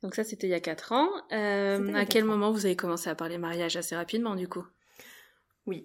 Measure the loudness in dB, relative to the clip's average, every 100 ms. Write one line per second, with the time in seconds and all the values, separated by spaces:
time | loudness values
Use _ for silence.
0 | -8 -4 -4 -2 0 0 -2 -6 0 2
1 | 4 0 -4 -2 0 2 2 2 2 2
2 | 4 4 4 4 2 2 2 0 0 -2
3 | -4 -4 -4 -4 -4 -2 -2 -2 -4 -4
4 | -2 -2 0 -2 -2 -6 -10 _ _ -20
5 | -20 -20 -20 _ _ _ -8 -8